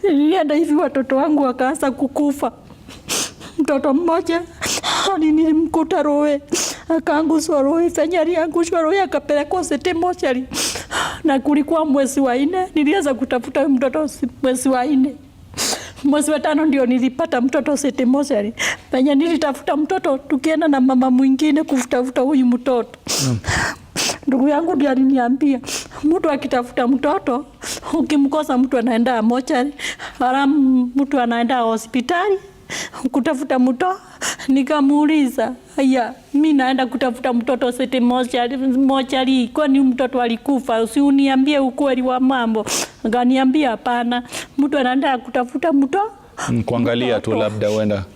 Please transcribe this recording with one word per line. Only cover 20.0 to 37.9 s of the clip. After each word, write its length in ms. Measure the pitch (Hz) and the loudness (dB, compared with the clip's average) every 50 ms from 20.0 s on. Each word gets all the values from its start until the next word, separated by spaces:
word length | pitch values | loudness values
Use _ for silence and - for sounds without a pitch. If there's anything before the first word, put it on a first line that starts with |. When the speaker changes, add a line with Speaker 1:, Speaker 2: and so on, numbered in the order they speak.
| - 349 269 | -2 -2 -4
Speaker 1:
tukienda 500 | 269 - - 311 262 - 311 320 311 339 | -4 -2 -4 -4 -2 0 0 0 2 2
na 140 | 320 285 269 | 2 2 4
mama 300 | 254 269 262 247 254 262 | 4 4 4 4 4 4
mwingine 520 | 254 254 269 269 269 262 311 302 285 302 311 | 4 4 4 2 2 2 2 2 2 2 0
kutafuta 580 | 311 294 254 247 - - 254 247 254 254 302 | 0 -2 -2 -2 0 -2 -2 -2 -2 0 0
huyu 240 | 254 269 311 262 262 | 0 2 2 2 4
mtoto. 540 | 247 240 247 247 277 254 240 226 - - - _ - - - 139 | 2 2 0 0 0 0 0 -2 -4 -10 -20 _ -8 -6 -4 -2
Speaker 2:
Mm. 100 | 131 123 104 - - - - - - - - - - - - - - - - - | -2 -2 -2 -4 -4 -4 -4 -4 -4 -8 -10 -16 -14 -8 -6 -6 -6 -6 -6 -4
Speaker 1:
Ndugu 200 | - 262 262 254 | -2 0 2 2
yangu 280 | 285 294 285 330 330 359 | 2 2 0 0 -2 0
ndiye 160 | 269 277 285 | 0 0 2
aliniambia, 680 | 262 262 262 262 277 262 240 240 262 262 302 285 269 247 - - - - - - - - - | 2 2 4 4 4 2 2 2 0 2 2 0 0 0 -4 -8 -10 -10 -10 -12 -14 -4 0
"Mtu 260 | 294 320 381 - 320 | 0 0 2 2 0
akitafuta 580 | 285 277 294 269 277 247 240 247 - - 254 | -2 -2 -2 -2 -2 -2 -2 -4 -4 -2 0
mtoto, 580 | 240 277 247 - 294 294 392 - - 247 254 294 - - - - - - - - - - | 2 2 2 2 0 -2 0 -2 -2 -4 -4 -4 -8 -16 -16 -12 -12 -12 -10 -8 -4 -2
ukimkosa 640 | 330 269 - 302 285 277 269 285 311 302 - 269 | -2 0 0 2 2 2 2 2 -2 -2 0 0
mtu 200 | 247 262 254 277 | 0 2 2 0
anaenda 440 | 247 226 254 240 226 240 254 254 226 | 0 0 0 0 2 2 0 0 0
mortuary, 520 | 220 226 240 254 254 - 320 247 254 294 285 - - - - - - - - - | 0 0 0 0 0 0 0 0 0 -2 -4 -8 -10 -10 -10 -10 -14 -16 -6 -2
halafu 340 | 254 254 254 269 277 277 294 302 269 262 262 254 247 247 247 | 0 0 2 2 2 2 2 4 4 4 4 2 2 0 0
mtu 240 | 269 277 269 294 269 | -2 -2 0 0 0
anaenda 400 | 240 233 233 233 233 233 269 254 | 0 0 0 0 0 0 0 0
hospitali 800 | 233 226 226 220 220 - - 254 240 247 - 339 370 415 392 381 - - - - - - - - - - - - - 269 | 2 0 0 -2 -6 -4 -4 -4 -2 0 -2 -2 0 0 0 -2 -2 -12 -20 -20 -16 -14 -12 -12 -12 -12 -14 -6 -6 -2
kutafuta 480 | - 285 233 320 302 254 294 254 262 262 | -2 0 0 0 -2 -4 -4 -2 0 2
mtoto." 400 | 254 254 262 254 370 370 381 381 - - - - - - - - - | 2 2 2 0 0 -2 -2 -4 -10 -20 -16 -10 -8 -8 -8 -8 -2
Nikamuuliza, 1040 | - 269 269 269 269 311 302 277 269 294 294 302 302 320 311 285 247 247 - 220 233 254 - - - - | 0 2 2 2 2 2 2 4 4 4 4 4 4 4 4 2 2 0 -2 -2 -2 -4 -10 -14 -10 -4
"Haya, 380 | - 277 262 262 262 233 214 254 - - - - | 0 2 2 4 2 0 -2 -6 -14 -18 -4 0
mi 200 | 277 302 320 302 | 2 4 4 4
naenda 320 | 277 254 254 262 262 262 | 4 4 2 2 0 -2
kutafuta 460 | 240 - 240 269 254 240 240 - 262 247 | -2 -2 -2 -2 -2 -2 -2 -2 -2 -2
mtoto 380 | 240 226 285 269 240 277 247 | 0 0 0 -2 0 0 -2
City 280 | 240 247 262 247 | -2 -2 -4 -2